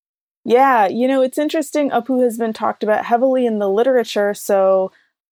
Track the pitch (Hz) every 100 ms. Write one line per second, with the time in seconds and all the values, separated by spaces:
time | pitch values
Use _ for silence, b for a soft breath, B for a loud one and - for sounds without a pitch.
0 | _ _ _ _ 226 240 269 240 196 226
1 | 254 269 262 302 302 330 - 302 277 240
2 | 226 254 247 226 233 220 220 214 214 214
3 | - 233 262 262 240 214 202 196 254 254
4 | 220 214 202 202 - 196 190 190 190 b
5 | b _ _